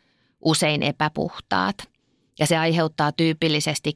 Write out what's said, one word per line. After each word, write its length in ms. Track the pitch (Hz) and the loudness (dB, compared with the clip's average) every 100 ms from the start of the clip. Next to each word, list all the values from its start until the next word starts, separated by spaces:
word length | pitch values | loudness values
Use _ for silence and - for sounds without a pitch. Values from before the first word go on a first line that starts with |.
| _ _ _ _ | _ _ _ _
usein 420 | 160 156 151 147 | 0 2 2 0
epäpuhtaat. 920 | 147 - 151 - 156 - - 196 190 - - _ _ _ _ - | -2 -2 -2 -2 -6 -8 -4 -2 -2 -4 -14 _ _ _ _ -4
Ja 80 | 151 | 0
se 120 | 160 | 2
aiheuttaa 540 | 165 165 160 - 147 | 2 2 0 0 -2
tyypillisesti 800 | - 165 160 165 151 151 151 151 | 2 0 2 0 0 -2 -4 -4